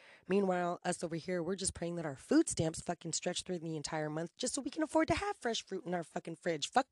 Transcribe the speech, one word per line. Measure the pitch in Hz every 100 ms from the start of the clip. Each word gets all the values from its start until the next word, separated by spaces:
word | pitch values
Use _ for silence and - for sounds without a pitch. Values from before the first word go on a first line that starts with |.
| - - -
Meanwhile, | 196 190 180 175 175
us | 180 -
over | 165 165
here, | 180 180
we're | 165 190
just | -
praying | - 170 170
that |
our | 160 135
food | - 302 -
stamps | - 160 -
fucking | - 175 165
stretch | - 180 170
through | - 175
the | 160 156
entire | - 156 151
month | 156 170 -
just | 247
so | 285
we | 254
can | -
afford | 302 320 320
to |
have | 311 403 -
fresh | 240 220
fruit | - 190 170
in |
our | 180
fucking | 156 175 170 170
fridge. | 175 156 -
Fuck | 254 -